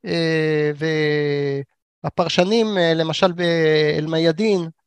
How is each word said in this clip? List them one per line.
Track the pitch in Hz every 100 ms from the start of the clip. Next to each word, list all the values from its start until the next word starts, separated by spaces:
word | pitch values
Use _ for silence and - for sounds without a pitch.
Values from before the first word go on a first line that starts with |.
| 226
אה, | 170 165 160 156 151 151 143 160 156 151 147 147 143 143 139 139 _ _ _
והפרשנים, | 147 - 165 - 180 226 220 196
אה, | 170
למשל | 165 160 156 190
באל-מיאדין | 170 175 165 160 156 151 156 156 160 165 160 220 196 165 -